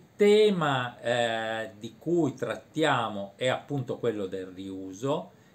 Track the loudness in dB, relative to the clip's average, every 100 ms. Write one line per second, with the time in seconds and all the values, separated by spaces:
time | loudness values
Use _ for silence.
0 | -8 2 6 8 6 4 2 2 0 -4
1 | -2 2 2 0 -2 -4 -6 -10 -14 -10
2 | -2 2 2 0 -4 -6 -6 0 2 2
3 | 0 -4 -10 -4 -2 -2 -2 -6 -4 -4
4 | -2 -2 -4 -6 -10 -12 -10 -10 -10 -6
5 | -4 -4 -6 -16 -20